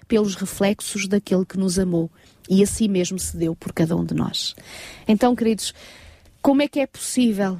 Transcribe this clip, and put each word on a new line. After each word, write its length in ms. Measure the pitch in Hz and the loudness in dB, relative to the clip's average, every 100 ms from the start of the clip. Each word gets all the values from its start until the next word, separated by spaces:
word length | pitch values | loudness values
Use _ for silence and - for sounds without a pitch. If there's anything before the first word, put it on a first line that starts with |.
| - | 0
pelos 280 | 220 208 | 2 2
reflexos 760 | 185 190 - 196 214 - 202 196 | -2 -8 0 0 0 -6 -8 -2
daquele 380 | 202 - 185 185 | -2 2 0 0
que 100 | 185 | -2
nos 220 | 190 180 | 0 0
amou 320 | 185 170 165 - _ _ - | 0 0 -2 -8 _ _ 0
e 160 | 190 | 4
a 40 | 202 | 4
si 220 | - 220 | 2 0
mesmo 300 | 190 175 190 | 0 -2 -4
se 200 | - 170 | -6 -4
deu 180 | 165 165 | -4 -4
por 160 | 185 | -6
cada 240 | - 160 170 | -2 0 0
um 80 | |
de 80 | 165 | -2
nós." 420 | 160 - - - - - - - - - | -2 -2 -4 -8 -10 -18 -18 -18 -10 0
Então, 260 | 214 247 | 2 4
queridos, 380 | 247 226 214 - - - - - - - _ | 2 0 -2 -6 -12 -20 -20 -20 -20 -20 _
como 180 | 277 277 | 2 2
é 80 | 285 | 2
que 120 | 294 | 0
é 60 | 269 | -4
possível 680 | - - - 240 196 196 | -4 -6 0 2 2 -2